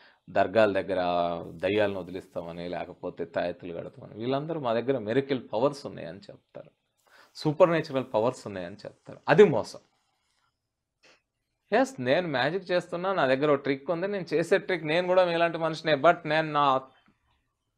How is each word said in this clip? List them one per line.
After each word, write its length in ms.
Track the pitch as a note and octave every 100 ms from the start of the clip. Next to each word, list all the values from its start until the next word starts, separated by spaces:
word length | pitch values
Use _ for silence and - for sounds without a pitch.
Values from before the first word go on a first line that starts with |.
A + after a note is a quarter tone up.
| - _ -
దర్గాల 500 | G2 F#2+ G#2+ G#2+ F#2+
దగ్గర 180 | F2+ F2+ F2 F2 F2 E2+ F2
దయ్యాలను 460 | E2+ F#2 G#2+ G2+ G2
వదిలిస్తామని, 680 | F2 F2+ - F2+ E2+ E2+ F2
లేకపోతే 560 | E2+ E2 E2 F2+ -
తాయెత్తులు 500 | E2 F#2 F2 F2 E2+
కడతామని, 400 | E2+ F2 - F#2+
వీళ్ళందరూ 460 | G2+ A#2+ C3+ D#3 D#3+
"మా 120 | B2
దగ్గర 260 | A2+ A#2+ C3+
మిరకిల్ 500 | G#2+ B2+ C3+ B2+ -
పవర్స్ 340 | G#2+ C#3+ C#3+ G2
ఉన్నాయని" 320 | F2+ D#2+ G2
చెప్తారు, 520 | - - _ - - _ _ _ _ _ _
సూపర్ 360 | - D#3 D3 F3+
న్యాచురల్ 340 | E3 D#3+ C3 B2+
పవర్స్ 320 | G#2+ A#2+ - A2
ఉన్నాయని 300 | F#2+ F2 G#2
చెప్తారు. 440 | - _ - G2 -
అది 160 | D#3
మోసం. 340 | G3 A2+ - - _ _ _ _ _ _ _ _ _ _ _ _ _ _ _ _ _ _ -
ఎస్, 280 | G#3+ C4 -
నేను 280 | B2 D#3 F3
మ్యాజిక్ 420 | C3 C3+ F#3+ F3
చేస్తున్నా, 420 | F3+ E3+ F3 F#3
నా 140 | F#3 C3+
దగ్గర 260 | C3+ D3+
ఒక 80 | C#3
ట్రిక్ 300 | C3+ C3+ D#3+
ఉంది, 180 | E3+ G3
నేను 260 | G3+ E3
చేసే 240 | D#3+ E3+ F#3+
ట్రిక్ 260 | G3 F3
నేను 220 | D#3 E3+ F3+
కూడా 180 | F#3
మీలాంటి 340 | F3+ E3+ E3+ D#3+
మనిషినే, 360 | D#3+ D#3+ D#3+
but 220 | C#3 D#3+ C#3 D#3
నేను 260 | D#3 D#3
నా, 280 | D3 C#3+ C3 - _ _ _ _ _ _ _ _